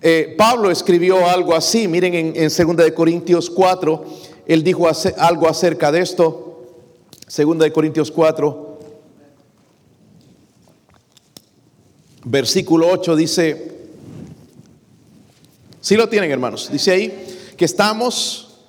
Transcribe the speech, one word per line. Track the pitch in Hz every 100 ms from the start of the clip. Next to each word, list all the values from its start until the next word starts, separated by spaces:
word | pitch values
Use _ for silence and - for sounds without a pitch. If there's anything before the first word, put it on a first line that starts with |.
Eh, | 170 165 151 -
Pablo | 220 247 202
escribió | 170 - 175 180 185 175
algo | 180 165
así, | 165 156 233 208
miren | 165 180
en, | 175 160
en | 160 156
segunda | 151 165 170
de | 165
Corintios | 165 165 170 170 170 165
cuatro, | - 185 185 165 160 - - - - -
él | 160
dijo | 160 175 170
ace-, | 156 - -
algo | 165 175 160
acerca | 156 180 170 151
de | 160
esto. | 180 - 165 160 - - - - - _ _ - -
Segunda | - 151 165 156
de |
Corintios | 160 156 151 147
cuatro, | - 160 156 147 143 - - - - _ _ _ _ _ _ _ _ _ _ _ _ _ _ _ _ _ _ _ _ _ _ _ - _ _ _ _ _ _ _ _
versículo | 117 139 - 185 180 160 165
ocho | 185 180 160
dice, | 165 - 165 143 - - - - - - - - - _ - _ _ _ _ _ _ _ _ _ _ -
¿sí | -
lo | 214 226
tienen, | 220 175
hermanos? | 135 123 107 -
Dice | 143 -
ahí | 185 220 214 - - - -
que | 170
estamos | 180 208 220 247 - - - - _